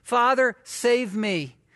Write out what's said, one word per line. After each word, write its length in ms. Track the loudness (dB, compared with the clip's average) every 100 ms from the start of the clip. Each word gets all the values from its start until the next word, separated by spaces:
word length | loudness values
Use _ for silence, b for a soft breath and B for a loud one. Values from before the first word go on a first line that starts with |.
"Father, 560 | -2 2 2 4 2 -2
save 500 | -12 -4 0 0 0
me. 420 | -4 -2 -4 -6 -14 _